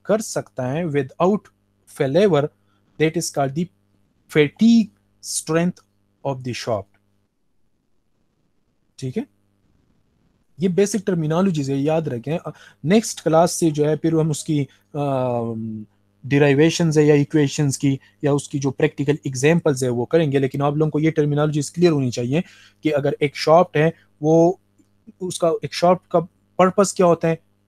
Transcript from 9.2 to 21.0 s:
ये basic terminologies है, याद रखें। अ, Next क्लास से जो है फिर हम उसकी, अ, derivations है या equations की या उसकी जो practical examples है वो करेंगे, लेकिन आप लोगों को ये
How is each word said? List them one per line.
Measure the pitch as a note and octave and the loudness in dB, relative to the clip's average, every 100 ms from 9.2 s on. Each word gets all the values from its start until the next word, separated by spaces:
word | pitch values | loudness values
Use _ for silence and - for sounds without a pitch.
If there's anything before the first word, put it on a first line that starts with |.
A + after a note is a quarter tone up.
| C#4+ _ _ _ _ _ _ _ _ _ _ _ _ - | -10 _ _ _ _ _ _ _ _ _ _ _ _ -6
ये | F#3+ | -2
basic | E3+ G3+ A3 G3 | 0 0 -2 -4
terminologies | F3+ D3+ D#3+ G3 D3+ C3+ | -4 -2 0 0 0 -2
है, | C#3 | -2
याद | C#3+ D#3+ D3+ | -2 -2 -4
रखें। | B2 B2+ E3 | -8 -6 -8
अ, | D#3 - - _ | -8 -16 -20 _
Next | C#3+ G#3+ - - | 0 0 0 -4
क्लास | E3 D#3+ F3 | 2 4 4
से | - E3+ | 2 -2
जो | D3 D3 | 0 0
है | D#3 | 0
फिर | E3 | 0
हम | D#3+ D#3 | 0 0
उसकी, | C#3+ - D3 C3+ _ _ D3 | -2 -4 -4 -4 _ _ -6
अ, | C#3+ C3+ B2+ A#2+ A#2 A2+ A2 A2 G#2+ _ _ _ B2 | -4 -2 -2 -2 -4 -6 -10 -12 -14 _ _ _ -2
derivations | C#3+ C#3+ C#3 D#3+ D#3+ E3+ D3+ | 2 4 4 4 2 0 4
है | |
या | D3+ | 4
equations | D3 C#3+ D#3+ C#3 - C#3+ C3 | 4 4 0 0 0 -2 -2
की | C#3+ C3+ _ _ | -2 -2 _ _
या | D3 | -2
उसकी | C#3+ - C#3+ | -2 -4 -6
जो | C#3 | -6
practical | - D#3 - C#3+ D3 C#3+ | -2 -2 -2 -4 -4 -6
examples | C3 C#3+ E3+ D#3+ C3+ | -2 2 2 0 -2
है | C3 | -2
वो | A#2+ | -2
करेंगे, | A#2+ E3 D#3 C3+ | 0 0 0 0
लेकिन | C3+ C#3 | -2 -2
आप | C#3+ D3 | -2 -2
लोगों | D#3 | -2
को | |
ये | D3 | 0